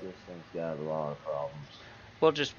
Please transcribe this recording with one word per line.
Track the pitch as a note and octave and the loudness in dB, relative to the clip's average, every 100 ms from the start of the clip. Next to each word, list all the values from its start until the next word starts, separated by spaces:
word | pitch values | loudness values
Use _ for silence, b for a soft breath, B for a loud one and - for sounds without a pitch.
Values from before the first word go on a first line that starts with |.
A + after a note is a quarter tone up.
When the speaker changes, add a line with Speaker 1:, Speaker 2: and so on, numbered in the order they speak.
Speaker 1:
this | F#2 F2+ - | -8 -10 -10
thing's | F2 D#2 | -12 -8
got | F2 E2 D2+ | -4 -2 -2
a | |
lot | D#2 D#2 D2+ | 0 0 0
of | C#2+ | -2
problems. | D#2 C#2+ C#2+ D2 D2 B B B B - | -2 -2 -2 -6 -12 B B B B 6
Speaker 2:
We'll | D#3+ | 8
just | D3 C#3+ | 8 2